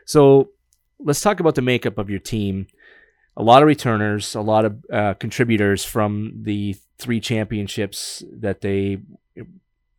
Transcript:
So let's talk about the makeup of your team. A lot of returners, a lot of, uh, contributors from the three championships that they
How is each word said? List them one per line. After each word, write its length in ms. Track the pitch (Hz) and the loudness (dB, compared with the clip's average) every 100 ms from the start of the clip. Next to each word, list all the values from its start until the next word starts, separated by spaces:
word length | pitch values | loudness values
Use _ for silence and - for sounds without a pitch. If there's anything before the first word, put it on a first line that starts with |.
So 460 | - 151 139 139 135 _ _ _ _ - | 0 6 8 6 4 _ _ _ _ -10
let's 220 | 220 143 | -4 -2
talk 180 | 214 202 | 0 0
about 160 | 165 147 | 0 0
the 60 | |
makeup 360 | 127 120 120 104 | 0 0 -2 -6
of 120 | 98 | -6
your 100 | 98 | -8
team. 480 | - 110 101 95 95 _ _ _ _ _ _ - | -6 -4 -4 -4 -8 _ _ _ _ _ _ -2
A 60 | |
lot 180 | 110 127 | 6 8
of 60 | 151 | 8
returners, 680 | 143 127 107 107 104 - 113 | 4 0 0 -2 -4 -6 -6
a 60 | |
lot 240 | 107 110 110 | 0 2 2
of, 180 | 107 - | -2 -6
uh, 220 | 113 104 | -2 -2
contributors 720 | 95 113 - 120 110 101 98 - | -2 -4 -2 2 2 2 0 -2
from 580 | 117 104 104 110 110 | -2 -2 -2 -8 -8
the 320 | 107 104 101 92 _ - | -6 -4 -4 -8 _ -12
three 240 | 123 113 | -6 -4
championships 1000 | - 113 104 107 98 - 101 - - - - | -2 -4 -2 -6 -6 -6 -8 -8 -12 -14 -16
that 260 | - 107 95 | -8 -6 -4
they 380 | 101 98 98 98 - - _ - - - _ _ _ | -2 -2 -2 -4 -10 -20 _ -20 -20 -20 _ _ _